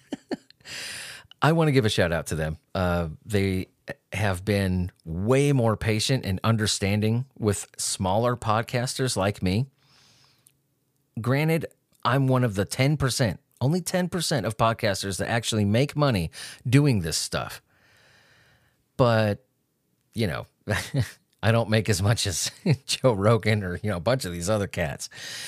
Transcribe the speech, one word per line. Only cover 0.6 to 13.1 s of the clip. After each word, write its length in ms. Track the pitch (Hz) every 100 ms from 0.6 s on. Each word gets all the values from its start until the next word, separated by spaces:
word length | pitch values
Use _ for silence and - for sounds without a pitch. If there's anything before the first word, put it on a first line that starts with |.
| - - - - - - - -
I 100 | 139
wanna 200 | 165 156
give 120 | 135
a 60 | 110
shout 220 | - 87
out 140 | 82 76
to 60 |
them. 240 | 78 78 78 _
Uh, 340 | 95 90 87 82 78
they 440 | - 101 98 92 - _ - - _
have 320 | 95 104 90
been 460 | 98 101 95 92 90 -
way 480 | 82 82 104 131 143
more 240 | 139 113 104
patient 480 | 117 110 - 131
and 160 | - 95
understanding 840 | 110 113 107 - 98 104 107 117 131 -
with 280 | 110 98 - -
smaller 600 | - - 95 101 120 120
podcasters 800 | - 110 113 123 123 - 127 -
like 260 | 95 104
me. 240 | 95 98 135 _ _ _ _ _ _ _ _ _ _ _ _ _ _ -
Granted, 460 | 110 135 156 160 - - _ _
I'm 220 | 110 131 135
one 180 | 127
of 100 | 123
the 100 | 98
ten 320 | 92 - 135 151
percent, 440 | 135